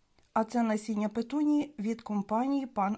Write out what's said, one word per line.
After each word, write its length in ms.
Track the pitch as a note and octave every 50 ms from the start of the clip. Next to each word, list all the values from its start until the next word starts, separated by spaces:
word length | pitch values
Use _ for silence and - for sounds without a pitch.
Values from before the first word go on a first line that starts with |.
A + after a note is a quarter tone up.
| _ _ _ _ _ _
А 120 | - A3+ A3
це 180 | A3+ - A#3+
насіння 460 | A#3 A3 G#3+ G#3+ G#3+ - A3 G#3 G#3+ G#3+
петунії 640 | G#3+ A#3 A#3 A#3 C#4 D4+ D4 D4 D4 D4 D4 D4 - -
від 240 | G3 A3 A3+ A#3
компанії 640 | - - G#3 G3+ G3+ - G#3+ A3+ B3+ C4+ C#4 C#4 C4
Pan 300 | B3+ - G#3 F#3+ G3 G#3+